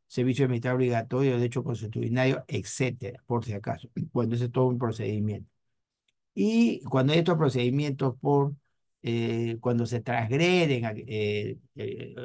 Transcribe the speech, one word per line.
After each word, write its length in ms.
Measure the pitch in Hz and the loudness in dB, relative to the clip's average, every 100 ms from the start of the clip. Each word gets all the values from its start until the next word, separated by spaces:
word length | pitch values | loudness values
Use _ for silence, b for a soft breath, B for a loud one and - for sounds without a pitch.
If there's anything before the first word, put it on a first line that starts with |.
| - | -10
servicio 400 | - 127 123 131 | -2 0 2 2
militar 260 | 117 123 | 0 0
obligatorio, 600 | 127 127 117 117 127 139 123 | 2 2 0 0 0 2 2
derecho 260 | 123 127 | 0 -2
consuetudinario, 800 | 117 117 107 117 117 123 131 143 - | -4 -6 -6 -4 -2 2 2 0 -2
etcétera, 760 | 104 - - 131 120 98 - - | -6 -4 -2 -2 -2 -10 -10 -4
por 180 | 120 | -2
si 80 | 110 | -2
acaso. 360 | 101 - - - | -8 -6 -8 -8
<clears throat> 180 | - - | -8 -4
Bueno, 220 | 123 113 | -2 0
ese 120 | 117 120 | 0 -2
es 60 | |
todo 140 | 127 127 | 2 2
un 120 | 123 | 2
procedimiento. 680 | 120 110 110 107 104 98 - _ _ _ _ _ _ _ _ | -2 -4 -4 -2 -2 -4 -10 _ _ _ _ _ _ _ _
Y 480 | - 208 226 233 - | -2 2 4 4 2
cuando 280 | 117 131 131 | 0 2 4
hay 80 | 160 | 4
estos 180 | 170 160 | 4 2
procedimientos 800 | 147 123 123 139 147 135 135 120 | 2 2 2 2 0 0 -2 -2
por, 340 | 143 143 143 143 _ _ _ _ | 2 2 2 -2 _ _ _ _
eh, 560 | 120 117 117 117 117 113 | -4 -2 0 0 -2 -2
cuando 260 | 123 120 113 | 0 0 0
se 140 | 120 | -2
transgreden, 840 | 120 123 110 139 175 180 160 123 113 107 - | -2 -2 0 2 4 4 4 2 -2 -6 -6
eh, 520 | 110 104 104 107 113 _ - | -2 0 0 -4 -8 _ -10
eh, 380 | 110 - 120 120 | -8 -8 -12 -12